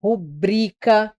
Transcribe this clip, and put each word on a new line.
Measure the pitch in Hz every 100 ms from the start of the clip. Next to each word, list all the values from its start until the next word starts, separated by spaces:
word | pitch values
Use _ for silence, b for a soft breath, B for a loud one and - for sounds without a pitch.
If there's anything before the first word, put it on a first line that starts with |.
rubrica. | 202 226 165 147 190 214 220 _ - 220 214